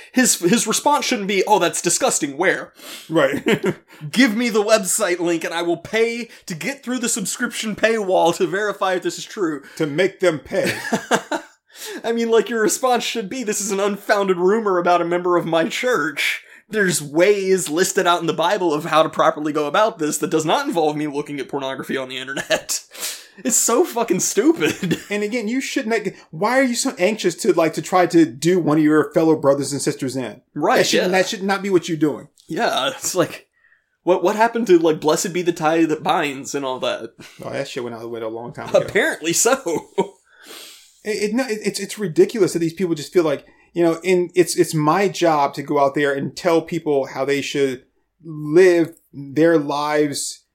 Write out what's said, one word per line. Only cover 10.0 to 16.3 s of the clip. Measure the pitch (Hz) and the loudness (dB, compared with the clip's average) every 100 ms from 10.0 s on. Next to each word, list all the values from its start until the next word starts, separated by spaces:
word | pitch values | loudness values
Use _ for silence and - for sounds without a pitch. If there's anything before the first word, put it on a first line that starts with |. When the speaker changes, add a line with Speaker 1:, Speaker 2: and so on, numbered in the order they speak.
| 190 - | -2 2
Speaker 2:
them | 180 156 | 0 0
pay. | - 196 180 - - | -4 -4 -2 -4 -4
Speaker 1:
<laughs> | - - 233 - 320 - _ _ - 427 370 | -6 -2 -2 -2 -8 -8 _ _ -18 -14 -10
I | - | -4
mean, | 233 233 | -2 2
like, | 226 226 | 2 2
your | 233 | 0
response | 214 - 254 240 | 0 0 0 0
should | 240 233 196 | -2 -6 -6
be, | 254 | -6
"This | 214 214 | -4 -4
is | 202 | -4
an | 190 | -2
unfounded | 202 196 - 208 196 180 | -2 -2 0 0 2 2
rumor | 185 220 208 180 | 2 2 2 0
about | 175 175 | 4 2
a | |
member | 170 175 180 175 | 2 -2 2 0
of | 170 | 2
my | 165 165 | 0 0
church." | - 247 220 147 - - | -2 -2 0 -2 -4 -4